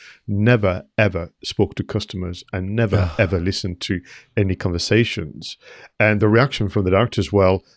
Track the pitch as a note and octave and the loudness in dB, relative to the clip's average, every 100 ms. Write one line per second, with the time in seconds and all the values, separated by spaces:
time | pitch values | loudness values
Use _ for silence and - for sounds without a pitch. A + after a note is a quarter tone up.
0 | - - - G2+ A2 B2 G2 F2+ - - | -20 -18 -6 0 4 4 2 -2 -6 -2
1 | G#2 E2+ E2+ _ - - G2 - F#2+ G#2+ | 0 0 -8 _ -10 -2 -2 -2 -6 -6
2 | - F#2 F2+ F2+ - F#2 F#2 G#2+ A2+ G2 | -6 -8 -8 -10 -8 -6 -4 0 2 2
3 | F#2 - F#2+ F2+ F2 - F#2+ F2 - F#2 | 0 0 0 0 -2 -2 -6 -8 -6 -6
4 | - - _ - G2 F2+ G2 E2+ - G#2+ | -8 -20 _ -2 -2 -2 -4 -4 0 2
5 | A#2 - D#2 - - - - - - _ | 2 -4 -10 -12 -16 -18 -20 -20 -20 _
6 | G#2+ G#2+ G#2+ A2+ C#3 - G#2 G#2+ F#2 F#2+ | 2 4 4 4 2 0 -2 0 2 2
7 | A#2+ - F#2+ G2+ F#2 F#2+ - | 2 -2 0 4 4 2 -4